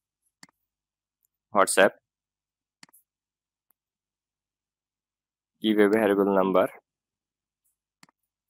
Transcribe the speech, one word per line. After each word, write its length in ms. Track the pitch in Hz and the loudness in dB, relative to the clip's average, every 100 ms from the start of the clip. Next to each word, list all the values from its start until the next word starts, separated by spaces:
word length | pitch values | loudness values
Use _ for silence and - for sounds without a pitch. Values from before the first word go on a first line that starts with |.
| _ _ _ _ - _ _ _ _ _ _ _ _ _ _ | _ _ _ _ -20 _ _ _ _ _ _ _ _ _ _
WhatsApp. 380 | 107 95 - 101 - _ _ _ _ _ _ _ _ - _ _ _ _ _ _ _ _ _ _ _ _ _ _ _ _ _ _ _ _ _ _ _ _ _ _ _ | -2 -2 2 0 0 _ _ _ _ _ _ _ _ -20 _ _ _ _ _ _ _ _ _ _ _ _ _ _ _ _ _ _ _ _ _ _ _ _ _ _ _
Give 160 | 110 107 | -6 0
a 100 | 104 | 0
variable 460 | 110 107 101 98 | 0 -2 0 0
number. 340 | 98 95 92 101 - _ _ _ _ _ _ _ _ _ _ _ _ _ _ _ _ | 0 -2 -2 -4 -8 _ _ _ _ _ _ _ _ _ _ _ _ _ _ _ _